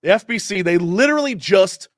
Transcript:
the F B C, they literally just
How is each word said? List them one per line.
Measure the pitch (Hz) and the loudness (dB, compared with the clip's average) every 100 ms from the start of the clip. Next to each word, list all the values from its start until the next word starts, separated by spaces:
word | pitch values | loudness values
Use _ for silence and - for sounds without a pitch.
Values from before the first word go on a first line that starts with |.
the | 151 | 0
F | 214 - | -2 0
B | 233 | -8
C, | - 202 | -6 -4
they | 175 175 | 0 0
literally | 175 185 277 302 285 | 0 0 2 2 -2
just | 220 - 196 185 - - | -6 0 2 2 -2 -20